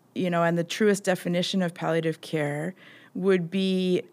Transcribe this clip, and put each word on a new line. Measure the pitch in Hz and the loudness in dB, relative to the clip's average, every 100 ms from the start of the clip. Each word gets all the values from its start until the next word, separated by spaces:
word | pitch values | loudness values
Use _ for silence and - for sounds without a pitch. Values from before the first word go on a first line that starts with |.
| _ | _
you | - 180 | -4 0
know, | 170 | 2
and | 170 170 | 2 2
the | |
truest | 170 - 214 196 | -2 2 2 2
definition | 190 180 180 175 175 190 | 0 -2 0 -2 0 0
of | 175 | -2
palliative | 170 165 165 165 160 | -2 -2 0 0 -4
care | - 156 147 147 170 - - - - | -4 -4 -2 -4 -6 -10 -20 -20 -14
would | 196 190 190 165 | -2 2 2 2
be | 190 190 185 185 180 - | 0 0 2 2 0 -2